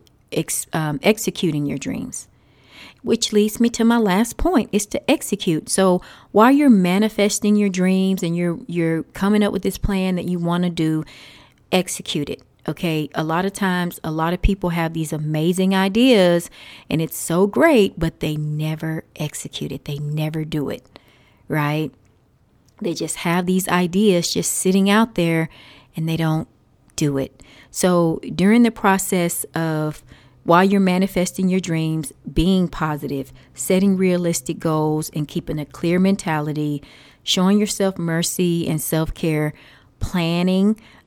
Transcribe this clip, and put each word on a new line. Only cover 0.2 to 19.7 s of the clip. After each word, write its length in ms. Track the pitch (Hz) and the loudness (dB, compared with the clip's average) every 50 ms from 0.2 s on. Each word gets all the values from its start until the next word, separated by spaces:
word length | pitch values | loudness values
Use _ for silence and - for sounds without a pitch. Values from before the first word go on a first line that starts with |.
| _ _ | _ _
ex-, 360 | - 160 156 - - - - - - | -4 -4 -4 -4 -6 -8 -8 -6 -4
um, 260 | 160 156 151 147 139 | -4 -2 -2 -4 0
executing 640 | - 196 214 214 - 190 180 - - 170 147 147 147 | 2 2 2 2 -2 -6 -4 -2 -2 -2 0 -2 -2
your 140 | 143 147 139 | -4 -4 -6
dreams. 500 | - 135 - - - - - - - - _ _ _ _ _ _ _ _ - - - - - _ | -6 -6 -6 -6 -8 -10 -12 -14 -16 -20 _ _ _ _ _ _ _ _ -20 -20 -20 -20 -20 _
Which 300 | - - 226 226 - - | -4 -2 -2 -2 -2 0
leads 260 | 214 208 208 214 - - | 2 2 2 2 0 0
me 120 | 233 233 | 0 0
to 120 | 233 - | 0 2
my 140 | 226 233 233 | 2 2 4
last 400 | 240 220 196 180 196 240 - - | 2 2 2 2 2 0 0 -2
point, 320 | - - 330 370 277 208 - | -2 0 0 2 0 0 0
is 120 | - 214 - | -2 -4 -4
to 260 | - - - - - | -4 -6 -4 -2 0
execute. 600 | 254 - - - 208 196 - 190 156 156 - - | -2 -2 -2 -4 -6 -4 -2 -2 -2 -2 -2 -2
So 320 | - - 190 190 180 180 - - - - - _ | 0 2 4 4 4 2 -2 -6 -20 -20 -12 _
while 220 | - 202 220 254 | 4 6 6 6
you're 160 | 277 285 302 277 | 6 6 6 6
manifesting 880 | 233 196 180 175 180 196 214 214 - - 202 208 - - - 208 208 | 6 6 4 4 2 2 2 0 0 0 0 0 0 0 2 2 2
your 140 | 208 208 202 | 4 2 2
dreams 520 | 180 185 180 185 190 190 190 190 190 185 | 0 2 2 2 2 2 2 0 0 0
and 140 | - 165 170 | -2 -2 -2
you're, 220 | 175 175 175 165 - - | 0 -2 -2 -2 -4 -8
you're 380 | - 170 170 165 165 165 165 160 - - | -6 -4 -2 0 0 0 -2 -4 -8 -6
coming 280 | - 196 202 214 208 | -2 0 2 2 2
up 120 | 208 196 - | 2 2 0
with 80 | 196 | -2
this 160 | - 196 185 - | -4 -4 -4 -2
plan 380 | - - 202 190 185 185 185 | -2 -2 0 0 0 -2 -2
that 100 | 175 - | -2 -2
you 120 | 175 180 175 | -4 -4 -2
wanna 300 | 170 170 170 180 180 175 | -2 0 0 0 0 0
do, 360 | 170 170 160 160 156 156 156 - - - - - - - - _ _ _ _ _ | 0 0 0 0 0 -2 -4 -8 -14 -20 -20 -20 -20 -20 -20 _ _ _ _ _
execute 560 | - 185 180 - - - - - - 165 147 - | 0 0 0 -2 -6 -10 -8 -6 -6 -6 -6 -6
it. 140 | - - - _ _ _ - - | -8 -12 -14 _ _ _ -8 -8
Okay, 400 | 151 - - 170 160 156 151 - - | -6 -4 -4 -2 -2 -2 -4 -4 -6
a 100 | - 156 | -6 -4
lot 220 | 156 160 170 185 | -2 -2 -2 -2
of 80 | 196 196 | -4 -4
times, 440 | - 202 190 180 180 175 175 - - - | -2 -2 0 0 0 -2 -4 -6 -8 -8
a 60 | 160 | -6
lot 240 | 156 156 160 170 175 | -4 -2 -2 -2 0
of 80 | 175 | 0
people 280 | - - 196 190 - 175 | 0 0 0 0 -2 -2
have 220 | 170 175 165 160 | -2 -2 -2 -2
these 220 | 165 165 160 151 165 | -2 -4 -6 -4 -6
amazing 600 | 151 151 151 156 151 156 175 180 180 185 190 196 | -6 -4 -2 -2 0 0 0 0 2 0 0 2
ideas 760 | 190 190 196 190 226 247 262 247 208 185 175 175 175 - - - - - - - - - - | 2 0 0 2 4 4 6 6 6 6 6 4 2 0 -4 -12 -20 -20 -20 -20 -18 -8 -4
and 100 | - 160 | -4 -2
it's 160 | 160 - - | -2 -4 -6
so 300 | - - - 160 175 196 | -8 -6 -2 0 2 2
great, 520 | 208 - 240 302 330 302 226 196 196 - - | 2 2 2 4 4 6 4 4 2 0 -2
but 220 | 165 165 - - | -4 -4 -4 -4
they 160 | - 156 151 | -4 -4 -4
never 680 | 151 151 151 151 151 151 156 160 156 - 160 160 160 - _ - | -4 -4 -4 -4 -4 -4 -4 -4 -4 -6 -6 -6 -8 -10 _ -10
execute 560 | - 151 147 - - - - - - 160 - | -10 -8 -8 -8 -10 -12 -12 -10 -10 -10 -10